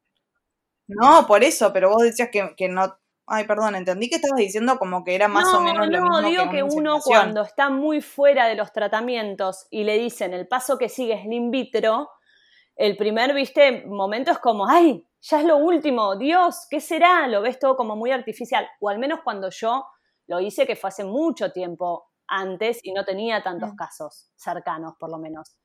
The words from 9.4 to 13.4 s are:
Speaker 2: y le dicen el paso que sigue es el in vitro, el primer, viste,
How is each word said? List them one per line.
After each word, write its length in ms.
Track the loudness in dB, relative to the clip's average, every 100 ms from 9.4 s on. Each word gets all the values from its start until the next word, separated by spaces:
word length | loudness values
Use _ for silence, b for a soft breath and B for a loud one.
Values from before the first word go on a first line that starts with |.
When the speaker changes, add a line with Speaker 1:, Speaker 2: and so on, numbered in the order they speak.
| -6 -6 -10
Speaker 2:
y 120 | -4
le 140 | 0 0
dicen 360 | -2 -6 -8
el 140 | -6 -6
paso 300 | -4 -2 -2
que 100 | -2
sigue 260 | -4 -4
es 120 | -4 -4
el 80 |
in 180 | -4 -2
vitro, 580 | -4 -2 -2 0 0 -4 b b b b b b -2
el 220 | -2 0
primer, 360 | -2 0 0
viste, 500 | 0